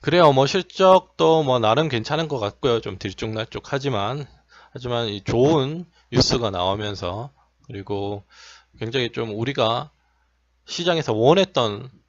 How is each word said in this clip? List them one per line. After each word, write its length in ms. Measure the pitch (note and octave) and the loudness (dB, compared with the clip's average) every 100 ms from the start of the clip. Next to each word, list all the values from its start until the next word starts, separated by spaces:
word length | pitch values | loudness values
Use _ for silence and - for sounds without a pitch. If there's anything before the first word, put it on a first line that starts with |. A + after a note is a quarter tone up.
그래요. 300 | - F3+ D#3+ | 0 6 6
뭐 160 | C3 C#3 | 6 2
실적도 960 | F#3+ F3 - F#3+ F#3 - - D#3+ D#3+ | 0 -6 2 6 6 4 0 4 4
뭐 160 | C#3+ B2+ | 2 2
나름 300 | G#2+ A#2+ D#3+ | 2 2 0
괜찮은 380 | B2 G#2+ D3+ D#3+ | -2 -4 -4 -4
것 100 | C#3 | -4
같고요. 400 | G2+ - C3+ A#2 | -6 -4 -2 0
좀 180 | A2 F#2+ | -4 -10
들쭉날쭉하지만, 1300 | G2+ F#2 A2+ A2 A2 A2+ - C#3 C3+ A2 G2+ C#3 C#3 _ _ - _ | -10 -8 -8 -8 -8 -12 -8 -6 -4 -4 -4 -6 -12 _ _ -20 _
하지만 360 | C3 B2 A#2+ A#2 | -12 -6 -4 -4
이 120 | G2+ | -6
좋은 640 | - A#2 C#3 D#3+ C3+ E3 F3 _ _ | -2 2 4 2 0 -6 -12 _ _
뉴스가 400 | B2 - B2+ A2+ | 0 0 0 -2
나오면서, 800 | F#2 F2+ G2+ G#2 F#2 F#2 G2 C3+ _ _ _ - | -2 -2 -2 -6 -8 -8 -8 -12 _ _ _ -16
그리고 560 | G#2+ G2 G2+ G2+ G2+ _ - - - _ - | -16 -8 -6 -6 -8 _ -20 -20 -20 _ -12
굉장히 320 | A2 C3 A#2 | -6 -4 -4
좀 260 | B2 A#2 G#2 | -6 -8 -6
우리가 540 | A#2+ C#3 A2+ A#2+ D#3 _ _ _ _ _ _ _ - | -4 0 0 0 -6 _ _ _ _ _ _ _ -14
시장에서 480 | - F3 E3+ C#3+ | -6 -2 -2 -2
원했던 760 | A2 A#2+ E3+ - - A2+ G2+ - _ | 2 4 4 2 0 -2 -4 -12 _